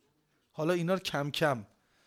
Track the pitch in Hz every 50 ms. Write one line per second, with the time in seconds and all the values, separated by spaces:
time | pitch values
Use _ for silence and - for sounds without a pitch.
0 | _ _ _ _ _ _ _ _ _ _ - - 151 165 180 175 165 170 190 180
1 | - - - 143 143 147 - - 165 147 131 117 104 - _ _ _ _ _ _
2 | _